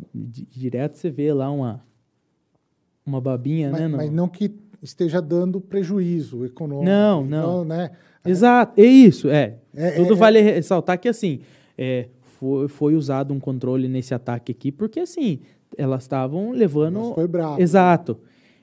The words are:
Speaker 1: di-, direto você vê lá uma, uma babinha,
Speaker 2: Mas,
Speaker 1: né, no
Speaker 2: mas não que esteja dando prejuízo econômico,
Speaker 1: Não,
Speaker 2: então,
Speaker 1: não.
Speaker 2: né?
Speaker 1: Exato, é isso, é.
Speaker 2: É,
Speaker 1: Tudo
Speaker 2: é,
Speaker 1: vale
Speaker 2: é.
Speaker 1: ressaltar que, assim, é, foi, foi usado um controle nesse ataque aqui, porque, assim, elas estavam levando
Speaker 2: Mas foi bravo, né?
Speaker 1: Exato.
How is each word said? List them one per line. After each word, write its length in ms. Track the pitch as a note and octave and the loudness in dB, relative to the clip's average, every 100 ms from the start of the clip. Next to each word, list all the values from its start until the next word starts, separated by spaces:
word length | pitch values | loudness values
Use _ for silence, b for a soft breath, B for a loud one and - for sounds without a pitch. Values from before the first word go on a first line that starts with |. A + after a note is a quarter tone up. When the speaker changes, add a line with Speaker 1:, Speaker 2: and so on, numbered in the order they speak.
| - | -18
Speaker 1:
di-, 320 | A#2 A#2 A#2 - | -16 -16 -16 -20
direto 460 | B2+ B2+ B2 D3 D3+ | -12 -8 -6 -8 -8
você 140 | F3 | -10
vê 240 | B2+ D3 | -6 -4
lá 160 | C#3 C3+ | -2 -4
uma, 320 | C#3+ B2 G#2 _ _ _ _ _ _ _ _ _ _ _ _ - | -6 -6 -10 _ _ _ _ _ _ _ _ _ _ _ _ -10
uma 140 | C3+ | -8
babinha, 520 | C3 B2 C3 D#3+ C#3+ | -6 -6 -4 -4 -4
Speaker 2:
Mas, 100 | D3+ | -4
Speaker 1:
né, 60 | D#3+ | -4
no 100 | C#3+ | -6
Speaker 2:
mas 140 | D3+ | -4
não 160 | D#3+ F3+ | -4 -4
que 260 | - G3+ - _ _ | -4 -8 -8 _ _
esteja 380 | C#3 - E3+ F3+ | -16 -6 -4 -4
dando 380 | D3+ F3 F#3 F#3 | -4 -4 -2 -6
prejuízo 840 | F#3 G3 F3 G3+ F3 E3+ A#2+ A#2+ B2 | -8 -6 -4 -4 -4 -4 -6 -10 -12
econômico, 400 | - D#3 C#3+ F3+ | -10 -10 -4 0
Speaker 1:
Não, 400 | G3+ G#3 F3 C#3 | 2 2 2 -2
Speaker 2:
então, 400 | D3+ E3 F3+ D#3+ | -4 -4 -4 -6
Speaker 1:
não. 0 | |
Speaker 2:
né? 260 | E3 F3 - b b | -6 -8 -12 b b
Speaker 1:
Exato, 560 | F3 F3+ A#3+ B3 A#3 - | -2 2 4 6 4 6
é 40 | A#3 | 8
isso, 440 | C4 A3+ - C#3+ | 10 10 8 2
é. 280 | D3 A2 A2+ _ C#3 | 0 0 -6 _ -6
Speaker 2:
É, 160 | E3+ | -4
Speaker 1:
Tudo 220 | D#3 F3 | 0 2
Speaker 2:
é, 20 | G3 | 6
Speaker 1:
vale 220 | A3 A3 | 6 6
Speaker 2:
é. 20 | |
Speaker 1:
ressaltar 560 | G#3 E3+ - F3+ D#3+ F3+ | 6 2 0 -2 -2 -2
que, 80 | A#3+ | -2
assim, 340 | A3+ F#3+ C3 b b b - | -4 -4 -6 b b b -10
é, 300 | B2+ B2+ B2 _ | -6 -4 -6 _
foi, 440 | _ - C3 C#3 C#3 | _ -12 -6 -4 -4
foi 280 | - D3 D#3 | -2 0 0
usado 380 | C#3 C3+ C#3 | -2 -4 -4
um 60 | C#3 | -6
controle 480 | C#3 C3 B2 C3 B2+ | -6 -6 -4 -2 -2
nesse 260 | C3 B2 A#2+ | -6 -6 -8
ataque 360 | B2 A#2+ - | -6 -10 -8
aqui, 200 | A#2+ C3+ | -10 -8
porque, 280 | C#3 A3 D#4+ | -6 -8 -6
assim, 420 | F4 F4 B3 C3+ b b _ - | -8 -6 -6 -6 b b _ -8
elas 260 | C3+ C3 | -6 -6
estavam 480 | B2+ C3+ C3 E3 G#3+ | -6 -6 -6 -6 -6
levando 480 | B3+ G3 D3 D#3 G3 | -2 -2 0 -2 -4
Speaker 2:
Mas 140 | A#3 | -6
foi 140 | E3 E3+ | -4 -4
bravo, 300 | E3+ D#3+ D3+ | -4 -4 -2
né? 40 | |
Speaker 1:
Exato. 560 | F3+ F#3+ F3+ E3+ - A2 b b b b | 2 4 4 2 0 -12 b b b b